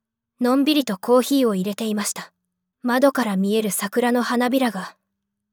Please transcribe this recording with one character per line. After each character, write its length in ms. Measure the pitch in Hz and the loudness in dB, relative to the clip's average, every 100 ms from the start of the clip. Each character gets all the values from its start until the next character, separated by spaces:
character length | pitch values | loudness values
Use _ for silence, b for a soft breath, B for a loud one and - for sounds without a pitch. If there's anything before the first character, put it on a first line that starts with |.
| _ _ _ - | _ _ _ -4
の 160 | 247 262 | 0 2
ん 80 | |
び 100 | 277 | 2
り 100 | 302 | 0
と 140 | 247 196 | 0 -4
コ 200 | - 247 | 2 2
ー 20 | |
ヒ 260 | 240 277 240 | 4 2 2
ー 20 | |
を 60 | |
入 80 | 196 | 0
れ 140 | 190 202 | -4 -4
て 80 | |
い 100 | 226 | -4
ま 80 | 214 | -4
し 100 | 208 | -6
た。 200 | - - _ _ _ _ _ | -8 -14 _ _ _ _ _
窓 300 | 247 247 277 | -2 2 4
か 100 | 262 | 2
ら 140 | 226 196 | 0 0
見 180 | 196 | 0
え 80 | 220 | 0
る 80 | 214 | -2
桜 400 | - 196 240 240 | -4 -4 0 0
の 140 | 247 | 2
花 260 | 233 240 247 | 0 0 0
び 80 | 262 | 2
ら 140 | 247 | 0
が、 240 | 190 175 - _ _ _ _ _ | -4 -10 -14 _ _ _ _ _